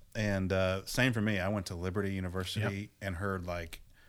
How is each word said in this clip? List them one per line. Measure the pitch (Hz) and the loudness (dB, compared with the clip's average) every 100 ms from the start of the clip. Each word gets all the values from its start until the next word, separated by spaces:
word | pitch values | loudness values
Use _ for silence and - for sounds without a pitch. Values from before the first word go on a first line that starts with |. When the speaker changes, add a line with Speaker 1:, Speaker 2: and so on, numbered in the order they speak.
| - | -10
Speaker 1:
And, | 113 107 98 95 | 0 2 2 2
uh, | 95 95 95 - | 4 4 2 -2
same | - 127 | 2 4
for | 113 | 4
me. | 107 101 | 2 2
I | 92 | 0
went | 107 90 | 0 -2
to | |
Liberty | 90 90 95 98 | -4 -2 0 0
University | 95 92 92 92 107 | -2 -2 -2 -2 -2
Speaker 2:
Yep. | 101 98 104 - | -2 -2 -6 -8
Speaker 1:
and | 98 92 | -6 -4
heard, | 101 95 | -2 -2
like, | 90 87 85 - - - | -2 -6 -6 -12 -18 -20